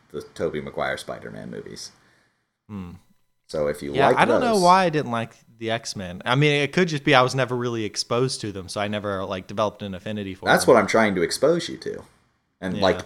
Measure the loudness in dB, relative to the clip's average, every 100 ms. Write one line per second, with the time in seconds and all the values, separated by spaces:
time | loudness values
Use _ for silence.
0 | _ -14 -12 -6 -4 -4 -8 -6 -6 -6
1 | -10 -12 -12 -14 -14 -14 -14 -16 -18 _
2 | _ _ _ _ _ _ -16 -14 -14 -16
3 | _ _ _ _ -10 -4 -4 -4 -6 0
4 | 2 4 4 4 2 4 6 6 4 0
5 | -2 -4 -6 -10 _ -10 -4 -4 -6 -10
6 | -10 -6 0 2 4 2 0 0 0 0
7 | 4 6 6 2 -2 -2 -2 -2 -4 -6
8 | -2 0 0 -2 -8 -8 -8 -4 -2 -2
9 | -4 -4 -4 -6 -6 -2 -2 -2 -10 -8
10 | -8 -8 -8 -4 2 2 6 6 6 2
11 | 2 2 0 2 2 2 -2 -10 -10 -10
12 | -14 _ _ _ _ -10 -6 0 2 2